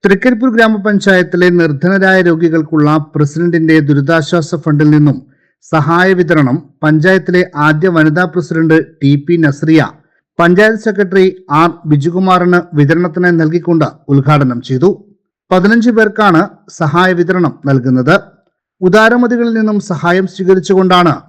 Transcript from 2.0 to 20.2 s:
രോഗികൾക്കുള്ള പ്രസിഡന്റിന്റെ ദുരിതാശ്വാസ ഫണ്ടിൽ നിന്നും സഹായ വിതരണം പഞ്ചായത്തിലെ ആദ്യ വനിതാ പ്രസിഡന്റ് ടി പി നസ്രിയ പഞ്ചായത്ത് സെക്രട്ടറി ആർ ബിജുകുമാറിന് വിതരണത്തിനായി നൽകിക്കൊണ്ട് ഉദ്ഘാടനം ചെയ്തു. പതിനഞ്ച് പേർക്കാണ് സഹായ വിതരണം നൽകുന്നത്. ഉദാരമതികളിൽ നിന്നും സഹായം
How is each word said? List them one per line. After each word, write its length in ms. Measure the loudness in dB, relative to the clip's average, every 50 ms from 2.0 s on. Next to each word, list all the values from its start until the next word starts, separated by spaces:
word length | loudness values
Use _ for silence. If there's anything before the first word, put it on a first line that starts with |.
| 2 2 2 2 2 2
രോഗികൾക്കുള്ള 600 | 0 0 0 0 0 -2 -4 -2 -2 0 2 2 0 0 -2 -4 _
പ്രസിഡന്റിന്റെ 640 | -2 -2 -2 -2 -4 -4 -2 -2 -2 0 2 2 2 2 2
ദുരിതാശ്വാസ 720 | 0 -2 0 0 -2 -2 -2 -2 -4 -4 -4 -4 -8 -8 -4
ഫണ്ടിൽ 240 | -2 0 2 2 2 4
നിന്നും 240 | 4 2 2 0 -2 -8 _ _ _ _ _ _ _ _ _
സഹായ 380 | -4 -2 0 0 0 0 2 0 0 0
വിതരണം 380 | 0 0 0 0 0 0 -2 -4 -8 _ _ _ -2
പഞ്ചായത്തിലെ 580 | 0 0 2 2 2 2 0 0 0 -2 -2 -2 -2 -4 -2 0
ആദ്യ 220 | 0 0 0 0 0 0
വനിതാ 280 | 2 0 0 0 -2 -4 -4 -4
പ്രസിഡന്റ് 440 | -8 -6 -6 -4 -4 0 0 0 0 0 -4 _ _
ടി 100 | 0 0 0 0 -2
പി 100 | -2 -2 0 0
നസ്രിയ 420 | -2 -2 -2 -2 0 0 0 0 -2 -8 _ _ _ _ _ _ _ _ -2
പഞ്ചായത്ത് 460 | 0 2 4 4 2 2 0 -2 -4
സെക്രട്ടറി 400 | -6 -4 -4 -4 -2 2 2 2 2 0 -6 -10 -4 0 0
ആർ 100 | 0 0 -2 -6 -4 -2
ബിജുകുമാറിന് 720 | -2 0 0 -2 -2 -2 0 0 0 0 2 0 0 0 -2 -4 -2 -2
വിതരണത്തിനായി 560 | 0 0 2 0 -2 -4 -4 -2 0 0 0 0
നൽകിക്കൊണ്ട് 460 | 0 0 -2 -4 -2 -2 -2 0 -2 -2 -6 _ _ -2 0
ഉദ്ഘാടനം 480 | 0 2 2 2 2 2 0 -4 -6 -8 -6
ചെയ്തു. 220 | -4 0 0 0 -2 -2 -10 _ _ _ _ _ _ _ _ _
പതിനഞ്ച് 400 | -2 0 2 2 0 2 0 0 0 0
പേർക്കാണ് 440 | 0 0 0 0 0 2 2 2 0 -2 -6 _ _ -20 -8 -6
സഹായ 300 | -4 -2 0 0 0 0 0 0
വിതരണം 340 | -2 -2 0 -2 -2 -2 -4 -6 -4 -2
നൽകുന്നത്. 460 | -2 0 0 0 -2 0 0 2 0 0 -2 -6 _ _ _ _ _ _ _ _ _ _
ഉദാരമതികളിൽ 720 | -2 2 2 4 4 4 2 2 0 0 0 -2 -2 -2 -2 -2
നിന്നും 180 | -2 -2 -2 -4 -4 -6
സഹായം 340 | -8 -4 -2 -2 0 0